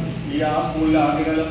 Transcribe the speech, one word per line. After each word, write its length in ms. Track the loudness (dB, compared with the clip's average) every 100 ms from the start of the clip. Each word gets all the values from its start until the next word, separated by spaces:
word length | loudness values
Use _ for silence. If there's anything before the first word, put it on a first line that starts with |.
| -4 -6 -4
ഈ 120 | -2
ആ 120 | 0 0
സ്കൂളിൽ 340 | -2 0 2 4
ആദ്യകാല-, 480 | 4 2 0 0 -2